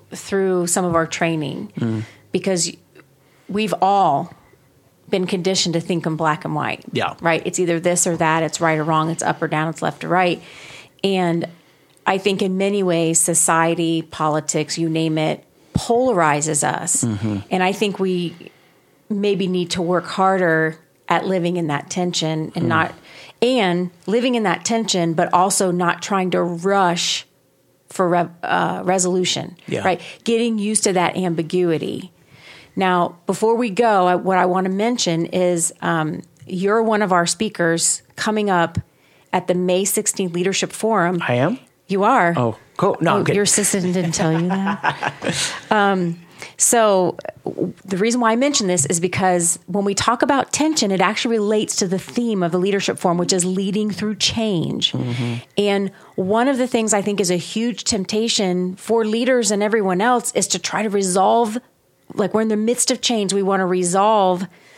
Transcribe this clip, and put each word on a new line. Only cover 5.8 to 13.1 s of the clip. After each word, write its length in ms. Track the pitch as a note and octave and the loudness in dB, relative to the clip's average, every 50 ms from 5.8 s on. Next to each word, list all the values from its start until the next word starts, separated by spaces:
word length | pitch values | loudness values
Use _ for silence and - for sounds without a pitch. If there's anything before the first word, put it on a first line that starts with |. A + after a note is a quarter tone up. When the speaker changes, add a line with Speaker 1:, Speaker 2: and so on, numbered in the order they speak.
Speaker 1:
think 260 | E3+ - F#3+ E3 D#3+ | -2 -2 -4 -2 -2
in 100 | E3+ D#3+ | -2 -4
black 280 | D#3 E3 D#3 D3+ D#3 - | 0 0 0 0 -2 -4
and 100 | D#3+ D3+ | -6 -4
white. 280 | D3 C3+ A2 - - - - - | -4 -4 -4 -6 -8 -10 -8 -6
Speaker 2:
Yeah. 220 | A#2 G2 E2 - - | -4 -4 -4 -6 -2
Speaker 1:
Right? 220 | - E3+ D#3+ D#3 - | -2 0 0 0 -2
It's 140 | F3+ F3 - | -4 -4 -2
either 200 | F3+ E3 E3+ E3 | 0 0 0 0
this 280 | E3+ F3+ F3 F3 - | 0 0 0 0 0
or 100 | F#3 E3+ | 0 0
that. 260 | D#3+ F3 D#3 D#3+ E3 E3 | 0 2 2 2 2 0
It's 180 | D3+ - - | -2 -2 0
right 180 | E3+ E3 D#3+ D#3 | 0 0 0 0
or 60 | D3+ | 0
wrong. 260 | D#3+ D#3+ D#3 D#3 D#3+ | 0 0 0 0 0
It's 120 | E3 - - | -2 -4 -2
up 200 | - D#3 - E3 | -4 -2 -2 -2
or 60 | D#3 | -2
down. 200 | D#3+ D#3 D#3 E3 | -2 -2 -2 -2
It's 140 | D#3 - E3 | -4 -4 -4
left 200 | D3+ C#3+ - - | -4 -4 -4 -4
or 60 | D#3+ | 0
right. 340 | E3 F3+ F#3 F3+ E3 - - - - - - - - - - - _ _ - | 2 2 2 2 0 -2 -6 -16 -20 -20 -20 -20 -20 -20 -20 -20 _ _ -4
And 440 | G3 G3 F#3 F3+ E3+ E3 E3+ - - - - _ _ _ _ _ _ _ _ - | -2 0 0 0 0 0 -2 -4 -6 -10 -14 _ _ _ _ _ _ _ _ -4
I 100 | - F#3+ | -2 -2
think 240 | F#3+ G3 G#3 F#3+ F#3+ | 0 0 -2 -2 0
in 160 | G3+ F#3+ F#3 | -2 -2 -2
many 260 | F#3+ G3 G3 G3+ G3+ F#3+ | 0 0 0 0 0 0
ways, 380 | F3+ E3+ E3 E3 E3 | 0 0 2 2 2